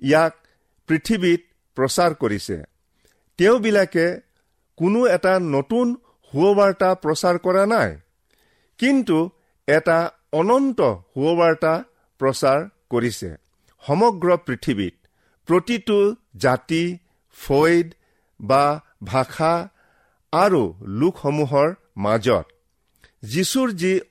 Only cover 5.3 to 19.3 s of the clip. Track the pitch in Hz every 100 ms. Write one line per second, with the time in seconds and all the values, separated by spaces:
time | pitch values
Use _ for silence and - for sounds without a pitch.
5.3 | 185 170 139 139 226 247 247 _ _ _
6.3 | 135 190 202 202 185 185 185 151 160 185
7.3 | 175 185 185 202 226 110 76 _ _ _
8.3 | _ _ _ _ - 247 277 208 160 175
9.3 | - _ _ - 151 165 165 170 - _
10.3 | 151 190 254 277 226 143 92 - 135 151
11.3 | 170 170 160 160 165 247 _ _ - 135
12.3 | 123 143 139 101 - _ 120 120 104 92
13.3 | 76 _ _ _ _ - 156 233 185 175
14.3 | 175 - 123 - 104 90 - _ _ _
15.3 | _ - 175 175 233 - 202 202 233 _
16.3 | 101 131 127 - 165 175 175 _ _ _
17.3 | - - 139 160 170 165 - _ _ _
18.3 | - 104 135 143 151 - _ 95 131 127